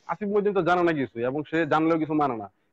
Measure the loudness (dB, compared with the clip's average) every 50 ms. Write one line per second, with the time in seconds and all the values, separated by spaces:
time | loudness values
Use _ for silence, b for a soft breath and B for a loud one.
0 | _ -10 -8 -6 -4 -2 0 0 0 2 0 2 2 2 2 2 2 2 2 0
1 | -2 -4 -4 -4 -4 -4 -4 -4 -6 -4 -2 -2 0 2 2 2 2 2 2 0
2 | 0 0 0 0 0 0 -2 -4 -8 -12 _ _ _ _